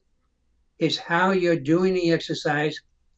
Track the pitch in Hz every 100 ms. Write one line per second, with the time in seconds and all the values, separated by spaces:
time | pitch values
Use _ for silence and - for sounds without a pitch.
0 | _ _ _ _ _ _ _ - 160 -
1 | - 170 190 190 175 165 135 170 185 185
2 | 170 160 - 151 165 147 151 147 - _
3 | _